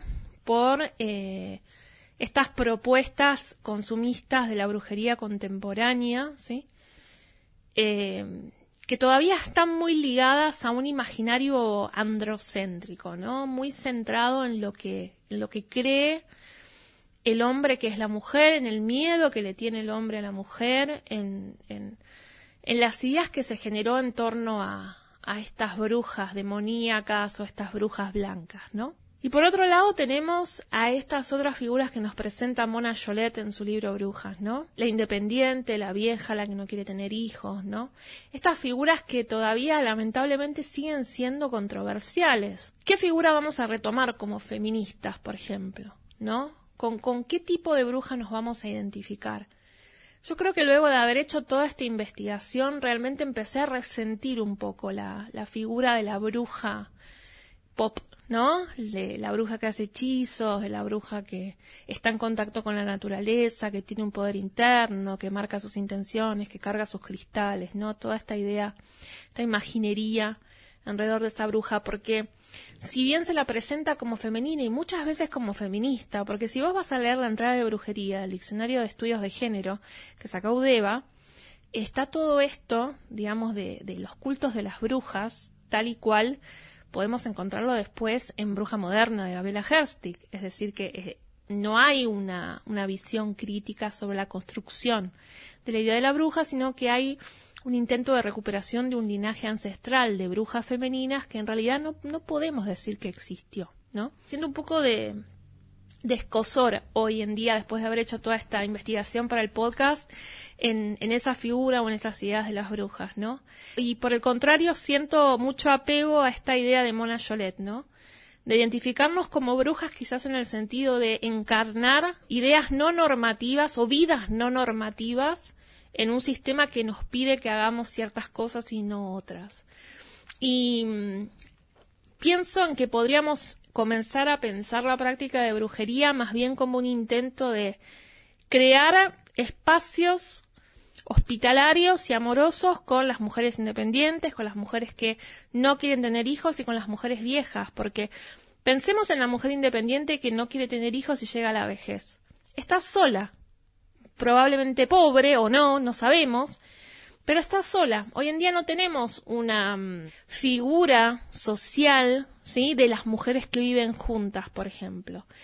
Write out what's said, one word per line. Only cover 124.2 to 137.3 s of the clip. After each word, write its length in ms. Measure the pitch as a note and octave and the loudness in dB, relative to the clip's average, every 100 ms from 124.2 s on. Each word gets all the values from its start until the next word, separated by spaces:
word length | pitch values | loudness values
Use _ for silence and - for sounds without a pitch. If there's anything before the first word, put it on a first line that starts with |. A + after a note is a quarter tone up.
| G3 | 0
no 200 | A3 A#3+ | 0 0
normativas 1040 | B3+ A#3+ A3 G#3+ A3 A3+ A#3+ C#4+ E4+ - - - - _ - | 2 0 -2 -6 -6 -4 0 0 -2 -8 -20 -20 -20 _ -2
en 140 | A3 | 0
un 120 | A#3+ | 2
sistema 440 | C#4+ B3+ - C#4 C#4+ | 0 -2 0 2 2
que 180 | A#3 | 2
nos 200 | A3 G#3 | -2 -4
pide 340 | - B3 C4 C4 | -4 0 2 2
que 140 | A#3 | 0
hagamos 360 | G#3+ A3 A#3 A#3 | 0 2 0 -4
ciertas 400 | - A3 A3+ - | -6 -6 -6 -10
cosas 440 | - A#3 A#3+ A#3 | -6 -6 -6 -8
y 100 | A3 | -6
no 320 | G#3 G3+ G3 | -4 -6 -6
otras. 500 | F#3+ - F3 G3+ - _ - - - - - - - | -8 -10 -14 -16 -20 _ -20 -20 -20 -20 -20 -20 -2
Y, 460 | C4 B3+ A#3+ A#3 A3+ | 2 4 4 2 0
mm, 440 | G#3+ G3+ F#3+ G#3 - - _ _ _ _ _ _ - | -2 -4 -6 -8 -14 -20 _ _ _ _ _ _ -2
pienso 460 | D#4 F4+ F4 F#4+ F4 | 2 2 2 0 0
en 100 | C4+ | 2
que 120 | B3 | 0
podríamos 720 | A#3 A#3 D4 D4+ D4 - - _ | 2 4 4 2 -2 -6 -14 _
comenzar 540 | - A3 G#3 A3+ C#4 C#4 | -2 0 0 -2 0 2
a 120 | C#4+ | 2
pensar 460 | A#3+ G3 G#3 A#3 B3+ | -2 -6 -4 -2 0
la 120 | C4 | 0
práctica 460 | B3+ C4 C4+ B3+ | 0 -2 -2 0
de 100 | A#3 | 2
brujería 580 | G#3+ G#3+ - G#3+ B3 C#4+ | 0 -2 -4 -2 2 4
más 220 | C4+ A3+ | 2 0
bien 220 | A3+ B3 C4 | 0 -2 0
como 240 | B3+ B3+ | 0 0
un 80 | B3 | 0
intento 640 | A#3+ A3+ A#3+ B3+ | -2 0 0 0